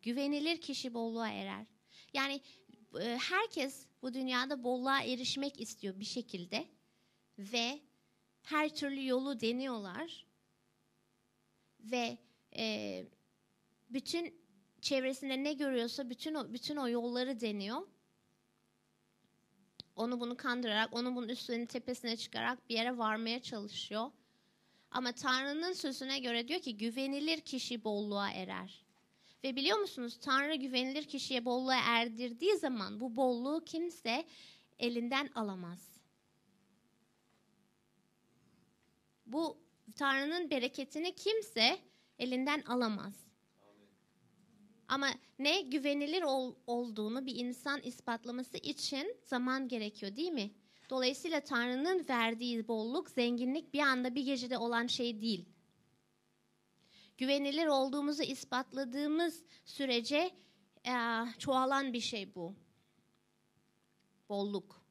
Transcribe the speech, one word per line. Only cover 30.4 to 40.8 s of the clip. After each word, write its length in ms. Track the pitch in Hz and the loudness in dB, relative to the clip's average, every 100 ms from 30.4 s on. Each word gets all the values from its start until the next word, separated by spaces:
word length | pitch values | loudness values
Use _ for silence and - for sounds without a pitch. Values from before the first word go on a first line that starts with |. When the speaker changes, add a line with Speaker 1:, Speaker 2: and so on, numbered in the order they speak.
| 285 | 4
Speaker 1:
güvenilir 500 | 311 262 254 254 277 | 0 2 2 2 -2
kişiye 400 | 294 277 - 262 | -4 -6 -2 0
bolluğa 360 | 240 247 262 262 - | 2 2 4 4 6
erdirdiği 680 | 233 233 220 247 233 349 392 | 4 2 -2 -4 0 4 4
zaman 440 | 294 247 190 208 | 4 0 -2 -4
bu 160 | 254 233 | -4 2
bolluğu 480 | 262 240 254 311 | 4 4 0 -2
kimse 600 | 320 330 349 339 240 240 330 - - - _ _ | -2 -4 -4 -4 -2 -2 -2 -14 -20 -20 _ _
elinden 520 | 240 240 240 262 285 | -2 0 0 0 0
alamaz. 580 | - 214 190 175 175 - - _ _ _ _ _ _ _ _ _ _ _ _ _ _ _ _ _ _ _ _ _ _ _ _ _ _ _ _ _ _ _ _ - | -2 -4 -4 -8 -12 -16 -20 _ _ _ _ _ _ _ _ _ _ _ _ _ _ _ _ _ _ _ _ _ _ _ _ _ _ _ _ _ _ _ _ -4
Bu 320 | 262 320 - _ _ - - | 0 0 -4 _ _ -20 -2
Tanrı'nın 540 | 277 269 285 339 330 | 2 2 2 0 0
bereketini 640 | 269 247 247 | 0 0 -4